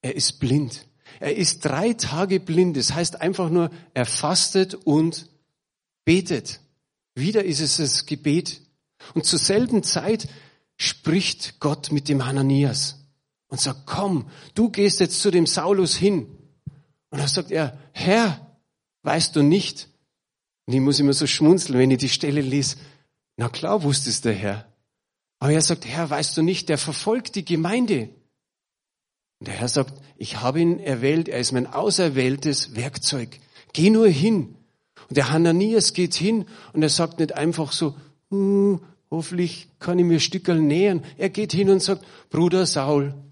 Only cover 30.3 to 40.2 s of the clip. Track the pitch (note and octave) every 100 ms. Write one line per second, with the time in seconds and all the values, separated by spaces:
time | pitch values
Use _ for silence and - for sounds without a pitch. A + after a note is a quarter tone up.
30.3 | A2+ A#2+ D3 E3+ E3+ C#3+ B2+ C3+ D#3+ E3
31.3 | B2 B2 C3 - C3+ A3 - F3 C3+ B2+
32.3 | C3+ D#3 C#3 - A2 B2+ - - C#3 A2+
33.3 | - _ - - - F#3 A3 A3 D3 G3+
34.3 | G#3 C3 - _ _ _ _ - C3+ B2
35.3 | D#3+ E3+ E3 G#3 A3+ - - F3+ - F#3
36.3 | A3+ F3 - - - D#3 - E3 - D#3
37.3 | - D#3 D#3+ D3 - D#3+ - - _ _
38.3 | G3 G3 G3+ G3+ F3+ - _ _ D#3+ D#3+
39.3 | F3 F3 - - _ - F3+ F3 E3